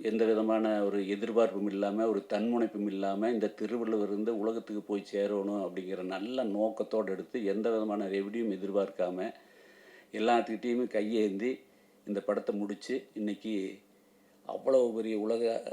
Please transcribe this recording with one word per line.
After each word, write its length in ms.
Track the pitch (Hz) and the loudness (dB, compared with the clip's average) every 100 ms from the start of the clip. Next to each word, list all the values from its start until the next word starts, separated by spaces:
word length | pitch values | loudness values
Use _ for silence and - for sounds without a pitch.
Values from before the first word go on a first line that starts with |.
எந்த 240 | 110 113 110 | -2 2 4
விதமான 580 | 110 110 110 110 107 | 4 4 4 4 2
ஒரு 240 | 101 101 95 | 2 0 0
எதிர்பார்ப்பும் 640 | 101 113 110 113 101 101 | -2 0 4 4 2 -2
இல்லாம, 380 | 98 101 104 113 | 0 0 2 2
ஒரு 180 | 101 - | 0 0
தன்முனைப்பும் 560 | 104 113 120 110 107 104 | 0 2 2 0 0 -4
இல்லாம, 460 | 98 98 98 113 | -2 -2 0 0
இந்த 160 | 117 104 | 0 -2
திருவள்ளுவர் 600 | - 107 120 113 110 101 | -2 -4 -2 0 0 0
வந்து 300 | 101 110 113 | 0 -2 0
உலகத்துக்கு 420 | 110 113 - 104 | 0 -2 -6 -8
போய் 240 | - 104 98 | -4 -4 -2
சேரணும் 520 | 101 101 101 98 104 | -2 0 0 0 -2
அப்படிங்கிற 400 | 92 90 92 95 | -4 -4 -6 -6
நல்ல 400 | 92 95 104 131 | -4 -4 -4 -2
நோக்கத்தோடு 680 | 117 101 110 - 110 110 101 | -2 2 0 0 -2 0 0
எடுத்து, 340 | 95 87 127 101 | -4 -4 -2 0
எந்த 240 | 98 110 | 0 2
விதமான 380 | 110 107 104 95 | 2 0 -2 0
ரெவென்யூவும் 520 | 98 101 113 110 95 | -2 -2 -2 -2 -2
எதிர்பார்க்காம, 760 | 98 98 95 - 90 90 80 - - - - - - - - | -2 0 0 0 -2 -2 -6 -8 -18 -20 -20 -20 -20 -20 -12
எல்லாத்துக்கிட்டேயுமே 680 | 107 110 117 110 110 123 120 123 | -2 4 4 2 -2 0 0 0
கையேந்தி 720 | 107 107 117 107 98 120 131 - _ _ _ - | 0 0 2 2 2 -2 -4 -8 _ _ _ -6
இந்த 120 | 101 | -2
படத்தை 360 | - 101 101 107 | 0 0 0 -2
முடிச்சு, 520 | 101 104 - 127 - | -4 -4 -4 -6 -6
இன்னைக்கு 680 | - 104 101 110 104 95 101 - _ _ _ _ _ - | -6 -4 -4 -4 -4 -4 -8 -18 _ _ _ _ _ -10
அவ்வளவு 500 | - - 131 120 110 | -4 4 6 4 2
பெரிய 240 | 110 107 | -2 0
உலக, 440 | 107 117 117 113 - | 0 2 2 0 -4